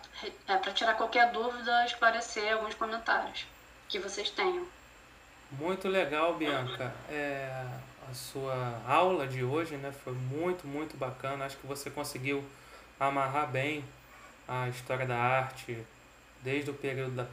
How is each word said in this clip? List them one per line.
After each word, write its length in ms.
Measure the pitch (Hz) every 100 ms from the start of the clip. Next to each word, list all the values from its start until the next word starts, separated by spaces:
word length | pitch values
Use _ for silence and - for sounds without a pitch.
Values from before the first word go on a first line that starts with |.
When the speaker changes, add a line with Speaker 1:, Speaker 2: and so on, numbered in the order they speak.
| - -
Speaker 1:
re-, 120 | 208 - -
é, 100 | 190
pra 140 | 190
tirar 220 | 196 233
qualquer 380 | 220 226 247 240
dúvida, 540 | 220 247 240 233 240 240
esclarecer 680 | - 226 226 233 220 208
alguns 220 | 220 214 -
comentários 720 | 226 226 - 202 - - - - - - -
que 80 | 196
vocês 300 | 190 196 208
tenham. 360 | - 190 175 175 - - - - - - - -
Speaker 2:
Muito 360 | 135 160 190 196
legal, 480 | 190 156 151 165 160
Bianca. 580 | 151 139 123 123 127 123 -
É, 560 | 151 143 139 135 131 127 127 123 - 127
a 40 |
sua 680 | 123 - 139 135 131 127 117 113
aula 400 | 147 185 185 135
de 160 | 131
hoje, 320 | 123 147 165 143
né, 160 | 139 139
foi 100 | -
muito, 540 | 127 127 139 175 180 143
muito 280 | 143 156 151
bacana. 480 | 131 123 135 139 135
Acho 120 | -
que 100 | 131
você 220 | 135 -
conseguiu 540 | 131 139 - 127 143 135 - - - - -
amarrar 480 | 139 139 135 143 147
bem 360 | 131 139 151 131 - - - - - -
a 200 | 127 123
história 360 | 120 - 127 127
da 120 | 120
arte 600 | 123 131 123 - - 117 110 - - - - -
desde 280 | 123 143 143
o 40 |
período 380 | 139 139 131 131 127
da, 100 | 127